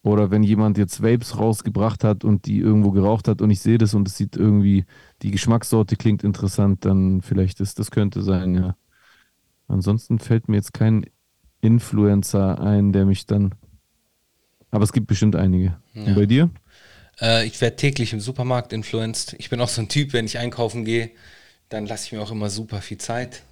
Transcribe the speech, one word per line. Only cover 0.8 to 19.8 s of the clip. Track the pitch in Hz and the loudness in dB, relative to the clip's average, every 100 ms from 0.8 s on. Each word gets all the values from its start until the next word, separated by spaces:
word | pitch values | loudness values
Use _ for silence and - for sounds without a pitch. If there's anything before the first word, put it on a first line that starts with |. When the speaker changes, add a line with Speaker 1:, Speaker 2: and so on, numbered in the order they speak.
| 95 - | 0 0
Speaker 1:
Vapes | 110 120 117 - | 0 0 -2 -2
rausgebracht | 110 107 - 101 110 101 | 0 0 -4 -2 -2 0
hat | 110 98 | 0 0
und | 110 101 - | 0 0 0
die | 101 | 0
irgendwo | 98 107 101 | 2 4 4
geraucht | 98 98 110 113 | 2 2 2 0
hat | 101 | 0
und | 107 | 2
ich | 101 | 2
sehe | 113 117 | 2 2
das | 107 | 2
und | 104 95 | 2 -2
es | - | -4
sieht | 101 - | -6 0
irgendwie, | 104 104 101 98 90 - _ _ | 2 4 4 2 0 -14 _ _
die | 104 | -4
Geschmackssorte | 98 - 113 - 113 104 110 | -2 0 0 2 0 0 0
klingt | 113 104 | 0 0
interessant, | 101 95 98 - 101 95 | 0 -2 -2 0 0 2
dann | 98 95 92 92 | 0 2 2 0
vielleicht | - 98 95 - | -2 0 0 -2
ist, | 98 - | -8 -6
das | 104 | -4
könnte | - 101 98 | 0 -2 -2
sein, | 98 92 92 | -2 0 0
ja. | 90 92 - _ _ _ _ _ _ _ _ - | 0 -2 -6 _ _ _ _ _ _ _ _ -4
Ansonsten | 101 92 113 - 117 | -2 0 -2 -2 -4
fällt | - 113 - | 0 -2 2
mir | 104 | -2
jetzt | - | -2
kein | - 110 110 - _ _ _ _ _ | 0 2 2 -2 _ _ _ _ _
Influencer | 110 117 - 107 104 101 98 101 95 - | 2 2 2 2 2 2 0 0 0 0
ein, | 101 104 101 | 0 2 4
der | 98 | 4
mich | 98 95 - | 2 0 0
dann, | 104 98 - _ _ _ _ _ _ _ _ _ _ _ | 0 0 -4 _ _ _ _ _ _ _ _ _ _ _
aber | 107 | -2
es | 104 | 0
gibt | 123 104 | -2 -2
bestimmt | 101 110 | 0 2
einige. | 85 92 90 92 85 _ | 2 2 2 0 -4 _
Speaker 2:
Ja. | 110 | -8
Speaker 1:
Und | 104 | 0
bei | 101 | 2
dir? | 101 127 170 - _ _ _ - _ - | 4 4 2 -2 _ _ _ -20 _ -4
Speaker 2:
Äh, | 113 113 110 | 0 0 0
ich | - | -2
werd | 117 - | -2 0
täglich | 143 139 113 | -2 0 -4
im | 110 | -4
Supermarkt | 107 131 127 123 117 | -8 -6 -2 -2 -4
influenced. | 110 107 113 113 110 - - | -10 -6 -6 -4 -6 -10 -14
Ich | - | -8
bin | 120 | -4
auch | 123 | -2
so | - | -4